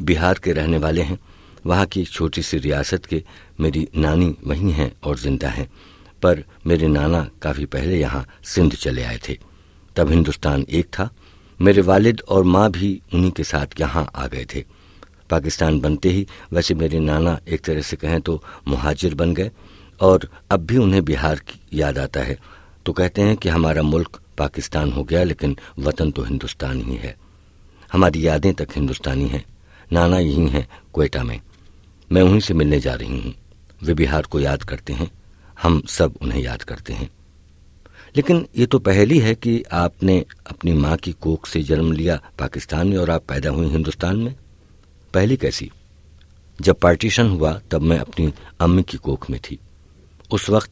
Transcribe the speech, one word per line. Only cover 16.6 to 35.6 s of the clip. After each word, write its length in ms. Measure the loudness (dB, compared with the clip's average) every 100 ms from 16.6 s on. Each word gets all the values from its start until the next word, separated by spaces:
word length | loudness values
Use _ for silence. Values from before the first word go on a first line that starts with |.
| 0
मेरे 260 | 0 0 0
नाना 400 | 0 2 0 -2 -4
एक 140 | -6
तरह 200 | -2 -4
से 140 | -6 -6
कहें 260 | -4 -2
तो 220 | -2 -6 -8 -12 -4
मुहाजिर 480 | -2 -2 -2 -2 0
बन 180 | 0
गए 180 | 0 -4 -8 -20 -20 -20 2
और 280 | 4 4 2 -12 -2
अब 80 | -2
भी 180 | 2 2
उन्हें 280 | 4 4 2
बिहार 340 | 0 0 -2
की 220 | -6 -20 -8
याद 240 | -2 -2 -2
आता 220 | -4 -4
है 200 | -4 -6 -12 -20 -20 -10 -6
तो 80 |
कहते 280 | -2 -2 2
हैं 160 | 2 2
कि 120 | 0
हमारा 320 | 2 2 2
मुल्क 400 | 2 0 -2 -8 -14 -6
पाकिस्तान 540 | -4 -6 -6 -2 -2
हो 120 | -2
गया, 200 | -2 0
लेकिन 340 | 0 -2 -4 -4 -10 -6
वतन 320 | -4 -2 -2
तो 120 | -2
हिंदुस्तान 580 | -6 -6 -8 -8 -6 -6
ही 140 | -6 -8
है।" 320 | -10 -14 -20 _ _ _ -20 -20 -2
हमारी 340 | 2 4 4 0
यादें 260 | 2 0
तक 140 | -2 -4 -4
हिंदुस्तानी 520 | -4 -4 -4 -2 -2
हैं। 180 | -4 -8 -18 -20 -20 -2
नाना 260 | 2 4 4
यहीं 300 | 2 2 2
हैं 180 | 0 -4 -12 -8
क्वेटा 300 | -2 -2 -2
में, 180 | -6 -8 -14 -20 -20 -20 -20 -20 0
मैं 100 | 6
उन्हीं 180 | 6 6
से 140 | 4
मिलने 260 | 2 2 2
जा 140 | 0
रही 160 | -4 -6
हूँ। 240 | -8 -8 -12 -18 -20 -20 -8
वे 100 | -2
बिहार 280 | 0 0 0
को 180 | -2 -2
याद 240 | -2 -2
करते 300 | -6 -12 -8
हैं, 180 | -6 -6 -10 -20 -20 -20 -2